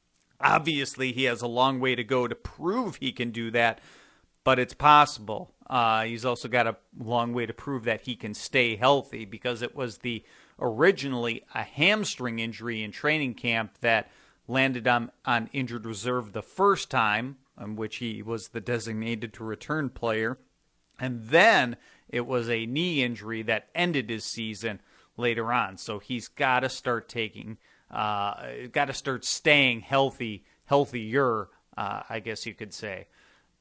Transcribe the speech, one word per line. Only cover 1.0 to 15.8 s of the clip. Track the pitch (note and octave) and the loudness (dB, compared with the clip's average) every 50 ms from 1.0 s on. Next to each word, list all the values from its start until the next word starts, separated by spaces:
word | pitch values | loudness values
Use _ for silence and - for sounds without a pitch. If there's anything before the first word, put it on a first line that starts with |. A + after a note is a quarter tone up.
| C3 C3 | -4 -4
he | A#2 B2+ C3 | -2 0 0
has | B2+ A#2+ G#2+ | 0 0 0
a | A#2+ | -2
long | A#2+ A#2 A#2+ B2+ C3+ C3+ B2+ | -2 2 4 4 4 4 2
way | B2+ C3 B2 | 0 0 0
to | B2 | 0
go | A#2+ G#2 C3 B2+ B2 | 0 0 0 0 0
to | A#2 A2+ | 0 -4
prove | - - - - - C3 F3 G#3 B3+ B3 F#3+ C3 | -8 -10 -18 -12 -6 -4 -2 -2 -2 -2 -4 -6
he | - C#3 C3 | -6 -6 -6
can | - - B2 A#2+ | -4 -4 -4 -4
do | G#2+ A#2 A#2 A2+ | -4 -6 -6 -2
that, | A2 A#2+ A#2 A2+ A2 - - - - - - _ _ _ _ _ _ _ | 2 2 2 2 2 -2 -10 -20 -20 -20 -20 _ _ _ _ _ _ _
but | - C3+ C3 B2 | 2 4 4 4
it's | B2+ - - | 2 -2 -2
possible. | - - D3 D3 D3 D3 - - - G#2+ G2+ G#2+ G2+ - - _ _ - - | 4 6 8 10 10 8 6 2 -10 -8 -8 -8 -8 -10 -14 _ _ -10 -2
Uh, | C3 B2 A#2 A2+ A2 A2 A2 | 0 2 4 4 4 2 2
he's | A2+ A#2 A2+ A#2 | 0 -4 -2 -2
also | B2+ A#2+ - - A#2 | -2 -2 -2 -2 0
got | A#2+ B2 A#2 | 4 4 4
a | A2+ A2 - _ _ - - | 4 2 -4 _ _ -14 -10
long | B2 G#2+ A#2+ A#2+ A#2 A#2+ | -6 -2 0 0 0 0
way | A#2+ B2 A#2 | 0 -2 -2
to | G#2+ | -4
prove | A2+ - - C#3+ C#3 B2 G#2+ | -6 -8 -8 -6 -6 -4 0
that | A#2 A2 G#2 | -2 -2 -2
he | - C3 A#2+ | -2 -8 -8
can | - - G#2+ G#2 | -8 -6 -8 -8
stay | - - - - C3 B2 A#2 A2 | -8 -6 0 2 2 2 2 2
healthy, | G#2 A#2+ C3 C#3+ C#3 - - - A2+ A2 | 4 6 6 6 6 2 -4 -10 -12 -10
because | G2 G#2+ G#2 - B2 B2 A2 | -10 -12 -6 -4 -4 -4 -4
it | A#2+ A#2 - | -6 -8 -6
was | C#3+ C3 B2 G#2 - | -6 -6 -6 -6 -6
the | - B2 A#2 G#2+ - - - - - _ _ - | -6 -6 -6 -6 -8 -14 -20 -20 -20 _ _ -4
originally | - B2 A2 A2+ D#3 F#3+ F#3+ C#3+ C3+ C#3 C3 A#2+ A#2 A#2 A2+ A2+ - _ - | -4 -2 2 6 6 6 6 4 0 -4 -2 -2 -2 -2 -4 -6 -8 _ -8
a | B2 | -8
hamstring | G#2+ - - C#3 D3+ F#3+ G#3+ G#3+ G3 - - - B2 A#2+ A2+ A2+ | -8 -6 0 2 4 4 4 2 0 -4 -4 -4 -4 -4 -4 -4
injury | A2+ A2+ A2 G2 A2 A#2+ A#2 A2 | -4 -6 -6 -8 -6 -6 -6 -6
in | G#2+ G#2+ | -6 -8
training | G2 - - D3 D#3 D#3 C#3+ B2+ A2+ | -8 -2 0 0 2 2 0 -2 -4
camp | - - A#2+ A#2 A2+ A2 G#2+ _ - | -4 -2 0 0 0 -2 -4 _ -2
that | - A#2 A2+ G#2+ G2+ - _ - - _ _ _ _ - | 2 4 4 4 2 -2 _ -20 -20 _ _ _ _ -2
landed | A#2+ C3 C3+ C3+ B2+ B2 A2 B2 | 0 2 2 2 0 0 2 4
on, | A#2+ A#2+ A#2 A#2+ - _ - | 2 2 2 -4 -12 _ -2
on | C3 B2 A#2 A2 - | 0 0 0 0 -2
injured | - C#3 C3 A#2 A#2+ A#2+ | -4 -4 -4 -4 -4 -6